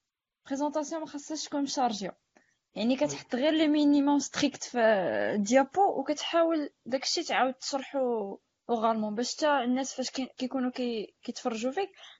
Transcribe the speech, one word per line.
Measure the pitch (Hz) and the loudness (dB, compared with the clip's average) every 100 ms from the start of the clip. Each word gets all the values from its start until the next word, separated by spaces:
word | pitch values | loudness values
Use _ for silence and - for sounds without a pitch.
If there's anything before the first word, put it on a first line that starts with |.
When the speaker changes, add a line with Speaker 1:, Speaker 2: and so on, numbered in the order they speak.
| _ _ _ _ - | _ _ _ _ -8
Speaker 1:
بريزونطاسيون | 269 294 302 302 320 | -4 -2 -2 -4 -8
ما | 311 | -8
خاصهاش | 285 - 311 | -12 -10 -10
تكون | - 294 | -6 -4
مشارجيه، | 269 285 247 202 185 - _ _ _ _ _ | -2 0 0 -2 -8 -10 _ _ _ _ _
يعني | 185 226 | -2 0
Speaker 2:
وي. | 262 | 2
Speaker 1:
كتحط | 294 277 - | 0 -2 -6
غير | 240 302 | 0 2
لي | 311 311 | 4 4
مينيموم | 302 294 285 285 285 | 6 6 6 6 2
ستريكت | - - 277 - | 0 0 -2 -2
في | - 240 226 202 165 104 104 208 | -6 2 4 4 2 0 0 0
ديابو، | 202 262 269 359 392 - | 4 4 4 2 2 2
وكتحاول | 277 294 - 339 330 330 285 - - | -2 -4 0 2 2 0 -4 -10 -6
داكشي | 262 - - | -4 -2 -4
تعاود | 294 202 247 | 0 2 0
تشرحو | - - 269 262 277 247 233 196 - _ _ - | -2 -6 -6 -4 -2 0 -2 -4 -10 _ _ -4
اوغالمون، | 233 226 220 214 | 0 2 0 -2
باش | 208 247 - | -4 -4 0
حتى | 302 285 | 2 2
الناس | 240 254 269 | 2 0 -2
فاش | - 254 | -6 -6
كي-، | - 254 - | -6 -8 -6
كيكونوا | 254 269 254 | -6 -2 -2
كي-، | 247 247 226 185 _ | -2 -4 -4 -8 _
كيتفرجوا | - - 254 226 247 | -10 -6 -6 -4 -4
فيك | 302 392 - - | -2 -6 -8 -20